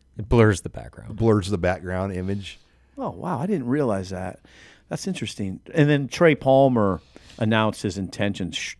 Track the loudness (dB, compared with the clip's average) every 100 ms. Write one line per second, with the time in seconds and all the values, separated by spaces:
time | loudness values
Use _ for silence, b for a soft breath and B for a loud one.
0 | _ -14 2 6 6 4 -2 -12 -16 -16
1 | -12 0 4 4 2 -2 0 -2 -4 -4
2 | -4 -4 -4 -6 -8 -16 _ _ _ -10
3 | -8 -8 -6 -4 -2 -2 0 0 2 0
4 | -4 -8 -10 -12 b b b b -12 -8
5 | -6 -6 -6 -6 -6 -8 -4 2 4 2
6 | 0 2 4 4 4 6 6 4 2 0
7 | B B B -4 0 2 2 0 -6 -6
8 | -8 -4 -4 -2 -6 -6 -10 -10